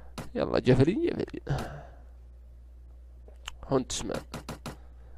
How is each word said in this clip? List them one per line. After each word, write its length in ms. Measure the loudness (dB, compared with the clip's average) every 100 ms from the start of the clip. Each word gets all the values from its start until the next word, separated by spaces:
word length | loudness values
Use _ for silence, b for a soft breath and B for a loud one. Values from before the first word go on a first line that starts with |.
| b b -4 0
يلا 240 | 4 6
جفلين، 500 | 8 10 10 6 4
جفلين. 480 | 2 -2 -4 -2 -2 B B B B B B B -18 -18 -18 -18 -18 -18 -18 -18 -18 -18 -12 -12 -8
هونتس 420 | 2 2 2 -2 -2
مان. 160 | -4 -4 -8 -8 -8 -8 -10 -14 -16 -14